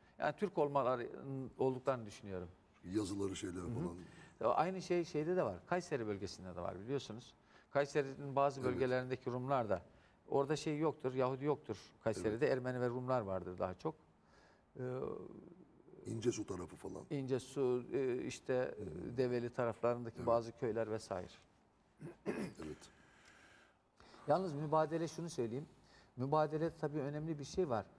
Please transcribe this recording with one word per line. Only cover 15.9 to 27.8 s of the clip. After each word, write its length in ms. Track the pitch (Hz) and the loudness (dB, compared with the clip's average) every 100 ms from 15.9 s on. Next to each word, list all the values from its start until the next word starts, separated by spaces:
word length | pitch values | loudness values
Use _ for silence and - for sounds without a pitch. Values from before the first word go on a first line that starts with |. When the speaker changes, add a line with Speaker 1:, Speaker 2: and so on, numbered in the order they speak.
| - - | -14 -6
Speaker 2:
İncesu 400 | 113 117 107 104 | 0 0 0 -2
tarafı 300 | 92 82 87 | -6 -8 -10
falan. 260 | 98 - - | -10 -10 -6
Speaker 1:
İncesu, 760 | 147 131 127 - 143 127 123 123 | -4 0 -2 -2 0 2 2 0
e, 240 | 127 131 123 | 0 0 0
işte, 320 | 123 - - | -2 -6 -2
Speaker 2:
Hı 280 | 127 131 - | 0 0 -4
hı. 280 | 101 - 117 | -8 -8 -4
Speaker 1:
e, 40 | 120 | 0
Develi 360 | 127 123 120 | 2 0 -2
taraflarındaki 640 | - 120 107 120 120 117 - | 0 0 2 2 0 -2 -2
Speaker 2:
Evet. 100 | 120 | 4
Speaker 1:
bazı 260 | 117 113 - | 4 2 -2
köyler 320 | 123 110 110 | 0 0 0
vesaire. 380 | 110 - 92 - - - _ _ _ _ _ | -2 -2 -4 -6 -12 -20 _ _ _ _ _
Speaker 2:
<clears throat> 260 | 151 - - - 180 - - | -14 -8 -6 -4 -6 -8 -10
Evet. 240 | - - - - - - - - - - _ _ _ - - - | -12 -16 -20 -20 -20 -20 -20 -20 -20 -20 _ _ _ -20 -6 2
Speaker 1:
Yalnız 240 | 160 190 | 4 4
mübadele, 540 | 143 156 156 156 165 160 | -2 2 4 4 2 -2
şunu 220 | - 165 | -4 -4
söyleyeyim. 360 | - 117 123 156 - - - - - | -2 -2 -2 -6 -14 -20 -20 -14 -4
Mübadele 600 | 135 156 151 151 165 - | 2 4 4 2 -2 -2
tabii 220 | 151 151 | -2 -2
önemli 400 | 139 147 160 151 | -2 -4 -4 -6
bir 60 | |
şey 240 | 131 - 170 | -4 -2 2
var. 180 | 113 | 0